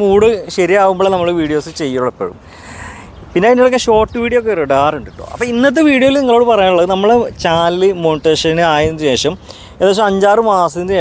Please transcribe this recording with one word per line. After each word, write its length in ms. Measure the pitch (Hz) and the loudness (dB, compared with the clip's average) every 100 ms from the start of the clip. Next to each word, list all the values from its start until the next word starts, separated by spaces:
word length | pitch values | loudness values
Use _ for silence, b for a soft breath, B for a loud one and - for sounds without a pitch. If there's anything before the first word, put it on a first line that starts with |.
മൂഡ് 260 | 202 202 220 220 254 - | 2 4 2 0 -6 -2
ശരിയാവുമ്പോഴേ 560 | 175 202 190 180 196 185 | 0 2 2 0 -2 -2
നമ്മൾ 140 | 175 175 | -2 -2
വീഡിയോസ് 320 | 151 151 160 156 | -2 -2 -4 -8
ചെയ്യുള്ളൂ 320 | 143 127 123 | -6 -4 -4
എപ്പോഴും. 220 | - 92 - B B B B B B B - - | -6 -10 -10 B B B B B B B -20 -6
പിന്നെ 160 | 175 214 | 0 2
അതിൻ്റെയൊക്കെ 320 | 247 254 247 - | 4 2 2 0
ഷോർട്ട് 300 | 214 214 240 | 0 0 -4
വീഡിയോ 180 | 233 240 | -2 -2
ഒക്കെ 180 | 220 180 139 | -2 -2 0
ഇടാറുണ്ട് 420 | 139 147 151 - - | 0 0 -2 -12 -16
ട്ടോ. 80 | - | -14
അപ്പോൾ 160 | - 247 | -8 -4
ഇന്നത്തെ 300 | 240 277 254 302 | 0 0 2 2
വീഡിയോയിൽ 280 | 262 269 277 | 2 2 2
നിങ്ങളോട് 240 | 262 233 240 | 2 2 4
പറയാനുള്ളത്, 380 | 214 185 175 180 | 2 2 2 0
നമ്മളെ 240 | 190 208 240 - - | 0 2 2 0 -4
ചാനൽ 400 | 175 165 170 175 190 180 165 | 0 2 0 2 0 0 -2
മോണിറ്റൈസേഷൻ 580 | 156 160 151 160 165 170 | 0 0 0 0 0 0
ആയതിനു 320 | 151 156 160 151 | 0 -2 -2 -2
ശേഷം 240 | 120 143 190 B B B B | -2 -2 -6 B B B B
ഏകദേശം 260 | 185 202 208 | 0 2 0
അഞ്ചാറ് 340 | 196 202 214 226 | 2 2 2 2
മാസത്തിന് 440 | 190 170 165 180 190 | 0 0 -2 -4 -2